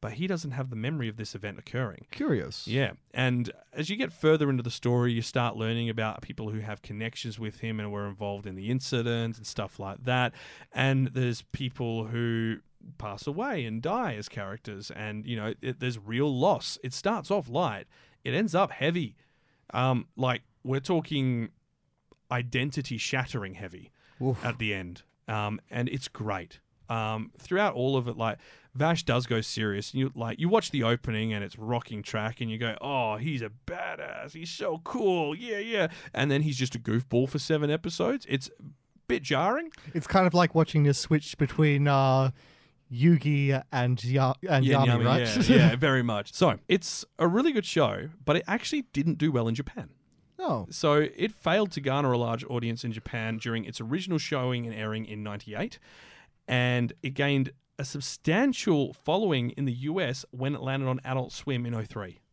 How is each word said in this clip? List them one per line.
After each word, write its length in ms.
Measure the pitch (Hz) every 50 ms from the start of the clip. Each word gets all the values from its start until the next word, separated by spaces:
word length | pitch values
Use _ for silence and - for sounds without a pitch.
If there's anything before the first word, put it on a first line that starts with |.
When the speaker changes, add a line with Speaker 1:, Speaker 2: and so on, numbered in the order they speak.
Speaker 1:
but 120 | - 110 107
he 120 | 117 165
doesn't 260 | 185 196 170 165 151 123
have 180 | 127 131 131
the 60 | 123
memory 300 | 110 110 127 160 156 123 113
of 100 | 107 113
this 160 | 110 - -
event 240 | - 98 104 98 92
occurring. 480 | - - - 120 131 110 90 - - _
Speaker 2:
Curious. 560 | - - 285 302 160 110 76 65 - - -
Speaker 1:
Yeah. 260 | - 110 131 139 104 - - _ _ _
And 380 | 117 127 127 123 123 120 - - - - _ -
as 160 | - 156 151
you 60 | 202
get 140 | 214 262 -
further 380 | 165 - - 156 160 156 151 143
into 140 | 135 127 117
the 80 | 120
story, 420 | - - - 120 123 123 120 123 120
you 80 | 117
start 340 | 113 - - 131 120 120 107
learning 340 | 110 110 110 113 117 117 117
about 320 | 110 113 110 110 104 - -
people 260 | - - - 110 107
who 120 | 107 110
have 200 | 107 107 107 98
connections 580 | _ - 107 104 110 113 - - - 117 104 107
with 200 | 117 107 104 -
him 180 | - 113 110 107
and 140 | 104 104 104
were 140 | 101 101 101
involved 380 | 98 95 107 101 101 101 101
in 80 | 104 92
the 160 | 95 98 107
incident 680 | 123 131 131 - - 123 117 120 117 117 117 113 113
and 100 | - 107
stuff 320 | - - - 107 98 - -
like 240 | 98 98 98 - 127
that. 280 | 123 123 127 123 120 - - - - - - - _ -
And 360 | - 131 135 135 135 131 131
there's 340 | 127 131 131 123 117 - - _ -
people 540 | - 135 127 127 - 127 117 113 117 110
who 520 | 110 117 117 120 117 117 113 113 113 110 - - _ _ _ - - -
pass 300 | - - 107 101 101 -
away 400 | - 143 165 233 277 262 175 123
and 160 | 117 110 113 120
die 320 | 156 196 240 254 190 123
as 160 | 104 104 -
characters. 600 | - - 101 95 98 104 _ - 104 98 107 - -
And, 340 | - 107 107 107 107 107
you 100 | 107 117
know, 160 | 113 107 110 113 -
it, 180 | - 123 123 -
there's 200 | - 127 123 113
real 360 | 98 104 113 123 139 151 135
loss. 440 | 123 135 190 190 120 - - - - -
It 120 | 131 127
starts 360 | - - 196 220 220 147 -
off 200 | 196 208 151 120
light. 340 | 120 147 180 143 107 98 - _ _ _ _ _ _ _ _
It 80 | 123 123
ends 220 | 156 220 214 165
up 160 | 175 196 -
heavy. 440 | - - 139 151 170 180 160 110 - _ _ _ _ _ _ _ _ _ _ _ -
Um, 320 | 110 127 131 127 123 - _ _
like, 240 | - 131 127 123 120 - _ _ _ _
we're 160 | 123 131 135
talking 680 | 139 - 185 165 156 - 156 143 135 131 123 117 113 - _ _ _ _ _ _ _ _ _ _ _ _ - _ _ _ 123
identity-shattering 1200 | 123 123 123 117 - 131 147 131 - 135 - - 110 - - - 131 127 - - 127 101 95 95
heavy 360 | 98 104 92 87 90 87 - _ _ _ _ _ _ 127
Speaker 2:
Oof. 220 | 131 131 - -
Speaker 1:
at 140 | 120 113 123
the 140 | 117 107 101
end. 300 | 95 92 87 87 - - _ _ _ _ -
Um, 320 | 110 107 104 104 107 - - _
and 180 | - 120 123 127
it's 200 | - 131 - -
great. 520 | _ - 110 107 101 95 87 85 - - _ _ _ _ _ -
Um, 420 | 117 113 110 107 110 110 110 - _ -
throughout 360 | - - 175 185 208 202 131
all 220 | 120 123 131 135
of 120 | 131 123 120
it, 80 | 113
like, 220 | - 113 113 107 - - - - - _ _ _
Vash 280 | 127 147 165 170 165 -
does 220 | - 120 123 127
go 140 | 120 120 113
serious. 500 | 107 - - - 110 107 101 101 104 - -
And 60 | 131
you, 120 | 131 135 139
like, 240 | - 117 113 113 -
you 100 | 156 170
watch 220 | 202 226 - -
the 120 | - 143 117
opening 480 | 113 120 117 _ - 113 107 110 113 110
and 100 | 104 101
it's 160 | 95 - -
rocking 440 | 107 110 123 120 - - 120 107 101
track 380 | - - 110 107 110 117 -
and 100 | 123 113
you 60 | 110 110
go, 180 | 120 117 110 -
"Oh, 360 | - 135 143 135 120 110 107
he's 260 | 107 120 160 151 127 117
a 80 | 107 104 127 _
badass. 680 | - 175 175 - - - - 73 - - - - 143 147
He's 180 | 160 165 170
so 300 | - - - - 233 165 165
cool. 500 | - - 247 226 196 185 175 160 147 151
Yeah, 240 | 175 240 240 220 202
yeah." 300 | 208 233 233 208 180 160 165 - - - -
And 160 | - 123 147
then 120 | 135 143 151
he's 140 | 156 139
just 180 | 127 131 123 -
a 20 | 120
goofball 500 | 117 - 110 117 127 - - 120 131 135
for 100 | - 151
seven 300 | - - 160 151 151 147
episodes. 560 | 147 160 165 175 165 - 170 208 262 269 - -
It's 200 | - 135 131 -
a 140 | - _ - - - _ _ _ _ _ _ _
bit 140 | - - 143
jarring. 480 | 131 147 135 160 190 233 285 339 320 - - - 156 -
Speaker 2:
It's 140 | 170 -
kind 200 | - - 190 185
of 80 | 180 156
like 200 | 175 175 165 -
watching 320 | 165 160 - - 156 147
a 80 | 143 139
switch 420 | - - - 160 151 147 - -
between, 520 | - 147 131 - - 156 151 143 143 143 147
uh, 420 | 143 135 135 131 131 131 135 131 131 - - - - - _ _ _ _ _ _ 131
Yugi 680 | 120 131 165 170 151 120 147 147 143 139 139 139 131 - _ -
and 300 | 131 123 123 127 120 -
Ya-, 320 | 120 127 139 131 127 131 - - 185
and 160 | 160 135 131
Speaker 1:
Yeah, 140 | - - 139
Speaker 2:
Yami, 80 | -
Speaker 1:
Yami, 180 | 123 120 117 120
Speaker 2:
right? 440 | 120 131 - - - - - - -
Speaker 1:
yeah, 80 | 254
Speaker 2:
<laughs> 140 | - - 165
Speaker 1:
yeah, 60 | -
very 260 | - 131 151 135 131 120
much. 300 | 120 113 104 101 - -
So, 240 | - 190 165 110 - - _
it's 360 | 180 202 - - - - - _ _ _
a 100 | 160 170
really 240 | 175 214 269 330 285
good 120 | 226 208
show, 420 | - - 165 151 110 101 95 - 151 160 - -
but 120 | - 147
it 60 | 170 - -
actually 340 | 196 240 - - - 302 254 _ _
didn't 260 | - 143 165 156 160
do 120 | 147 160
well 160 | 147 123 117 113
in 60 | 113
Japan. 360 | 117 139 - - - 214 - - _ _ _ _ _ _ _ _ -
Speaker 2:
Oh. 260 | 370 330 - 117 95 85
Speaker 1:
So, 380 | - - - 156 147 147 151 - -
it 160 | - - 190 214
failed 380 | - - - 165 202 214 196 -
to 80 | -
garner 320 | 139 135 131 143 143 135 123
a 60 | 120
large 260 | 120 117 117 117 135
audience 380 | - 123 120 117 117 113 117 -
in 80 | 120 110
Japan 440 | 110 - - - 120 110 113 110 113
during 260 | 110 117 117 113 107
its 160 | - 110 -
original 380 | 117 110 131 180 185 185 175 156
showing 480 | - - 151 135 127 127 127 123 120
and 80 | 117 110
airing 320 | 107 107 107 107 110 110
in 160 | 107 107 104 107
ninety-eight, 560 | 107 101 101 - - 104 107 170 240 - - _ - - - - - - - - _ _ _ _ -
and 440 | 123 123 123 123 123 123 120 117 - _ -
it 120 | 135 131
gained 380 | 135 143 143 143 135 131 127 - _ _ _ _ _
a 60 | 131
substantial 1080 | 131 - 143 135 - - - _ - 160 196 262 285 247 - - - 180 147 139 - -
following 580 | - _ - 156 190 220 196 156 131 120 120
in 140 | 120 - 139
the 80 | 135 120
U 280 | 120 131 147 156 190 180
S 220 | 131 123 131 - _ -
when 220 | 123 131 135 147
it 60 | -
landed 260 | 135 131 135 135 135
on 140 | 131 127 131 127
Adult 280 | 127 131 135 127 117 -
Swim 320 | - - - 135 123 120
in 100 | 120 117
oh 80 | 113 110
three. 340 | - - 110 101 92 82 - _ _